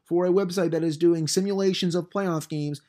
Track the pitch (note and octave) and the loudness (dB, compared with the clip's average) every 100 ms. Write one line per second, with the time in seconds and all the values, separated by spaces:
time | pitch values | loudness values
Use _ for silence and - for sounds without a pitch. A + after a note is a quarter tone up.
0 | - E3+ F3+ F3+ G3+ F3+ E3+ D#3+ E3 D3+ | -4 0 2 2 0 0 0 0 -2 2
1 | E3+ E3+ D#3 - G3 G3 G3 F#3 F3+ E3+ | 2 2 0 0 0 0 0 2 0 -2
2 | E3+ G3+ F#3+ D#3+ D3+ D3+ D3 C#3+ | -4 -4 -2 -2 -4 -6 -4 -6